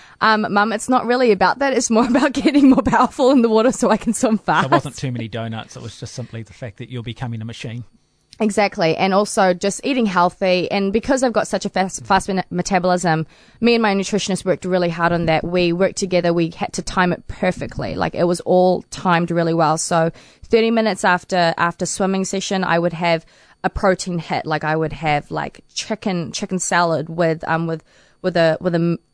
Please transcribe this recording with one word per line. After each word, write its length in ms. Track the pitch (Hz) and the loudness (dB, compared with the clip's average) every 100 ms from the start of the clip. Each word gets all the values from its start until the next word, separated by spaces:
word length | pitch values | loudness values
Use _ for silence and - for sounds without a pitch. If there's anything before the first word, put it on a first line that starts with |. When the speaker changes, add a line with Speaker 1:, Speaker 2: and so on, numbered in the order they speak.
| - - | -20 -2
Speaker 1:
"Um, 260 | 220 220 214 | 2 2 2
Mum, 220 | 202 214 | 0 0
it's 160 | 214 - | -2 0
not 160 | 254 226 | 0 2
really 260 | 247 247 | 2 4
about 280 | 190 185 - | 4 2 2
that. 120 | 277 | 0
It's 160 | 262 240 | 0 2
more 160 | 220 247 | 2 4
<laughs> 20 | |
about 240 | 247 285 | 2 2
getting 360 | 269 - 294 262 | 2 2 6 6
more 100 | 254 | 6
powerful 480 | 220 220 247 - 262 | 4 2 2 2 4
in 100 | 277 | 6
the 60 | 226 | 4
water 220 | 220 240 | 4 2
so 180 | - 220 | 2 0
I 60 | 214 | 0
can 160 | 220 | 0
swim 240 | 202 226 220 | 0 0 0
fast." 320 | - 156 135 | 0 0 2
Speaker 2:
There 60 | 330 | 0
wasn't 200 | 143 - | 0 -8
too 160 | 135 | -8
many 160 | 120 110 | -6 -8
donuts. 480 | 113 113 110 - 127 | -8 -8 -8 -12 -14
It 40 | |
was 160 | 117 - | -16 -14
just 160 | 113 | -14
simply 300 | - 117 113 | -12 -12 -12
the 80 | 113 | -14
fact 240 | - 123 - | -14 -16 -14
that 100 | 113 | -12
you're 140 | 123 | -10
becoming 380 | 117 117 127 113 | -10 -8 -8 -8
a 40 | 113 | -10
machine. 400 | 113 127 120 117 _ _ _ _ - | -12 -12 -12 -14 _ _ _ _ -4
Speaker 1:
Exactly. 540 | 214 208 202 - 160 - | -2 0 -2 0 0 2
And 180 | 190 | 2
also 400 | 190 208 - 190 | 2 0 2 2
just 280 | 180 202 - | 2 -2 -4
eating 220 | 254 269 220 | -2 0 0
healthy. 640 | 175 175 - 190 180 165 | 2 0 0 0 0 0
And 220 | 196 196 | -2 0
because 300 | 220 - 269 | -2 0 0
I've 100 | 254 | 0
got 120 | 214 180 | 0 -2
such 200 | 196 196 | -4 -4
a 40 | |
fast, 360 | 185 185 - 120 | -2 -4 -6 0
fast 240 | 190 - | 0 2
meta-, 160 | 190 - | -4 -4
metabolism, 800 | 180 - 190 180 180 175 160 156 _ _ _ | -6 0 0 2 2 2 0 -2 _ _ _
me 160 | 233 233 | 2 4
and 60 | |
my 120 | 214 | 2
nutritionist 520 | 196 185 202 - 180 190 | 0 0 -2 -2 -2 -2
worked 180 | 147 | -2
really 240 | 185 185 175 | 0 0 0
hard 220 | 165 170 | 0 0
on 140 | 170 165 | 0 0
that. 180 | 156 | 0
We 300 | 170 180 175 | 0 0 0
worked 240 | 170 190 - | 2 0 -2
together. 340 | 185 180 175 | -2 0 2
We 200 | 170 165 | 0 0
had 200 | - 208 | -4 -6
to 80 | - | -6
time 300 | - 196 180 | -4 0 0
it 160 | 170 - | 0 -6
perfectly. 680 | - 185 - - - 120 90 | -4 -2 -2 -8 -8 -8 -4
Like, 200 | 165 - | -4 0
it 80 | |
was 160 | 170 180 | 0 0
all 420 | - 180 185 180 - | 2 4 4 2 -4
timed 380 | - - 165 170 | -4 0 0 0
really 240 | 170 170 | 0 0
well. 240 | 165 156 160 | 2 2 0
So 340 | - 170 165 - - _ | 0 0 0 -4 -16 _
thirty 280 | - 226 226 | 0 2 2
minutes 320 | 226 220 190 | 2 0 0
after, 500 | 196 180 - 185 170 - | 2 0 0 0 2 2
after 280 | 170 - 180 | -2 -2 -6
swimming 380 | - 190 190 | -2 -2 0
session, 400 | 190 196 - 190 | -2 -6 -4 -2
I 160 | 190 170 | 0 0
would 140 | 175 | 0
have 320 | 165 175 165 - _ _ _ 190 | 0 0 0 -2 _ _ _ -6
a 40 | |
protein 500 | - 196 180 190 175 | 0 0 0 -2 -6
hit. 260 | - 156 156 | -4 -6 -4
Like, 180 | 160 | -4
I 100 | 156 | -2
would 200 | 156 156 | -2 -2
have, 360 | 156 160 147 - | -4 -2 -2 -2
like, 340 | 156 143 - _ | -8 -8 -12 _
chicken, 580 | - - 214 208 180 160 | -12 -8 -6 -4 -4 -4
chicken 280 | - 202 185 | -8 -6 -6
salad 500 | - 175 170 156 160 | -2 0 2 0 -4
with, 340 | 165 165 160 - | -2 0 0 -2
um, 220 | 160 165 | -2 -2
with, 160 | 160 - _ _ _ | -6 -10 _ _ _
with 160 | 185 170 | -4 2
a, 200 | 165 156 | 2 0
with 120 | 180 | -2
a, 240 | 170 170 165 - | 0 0 -2 -6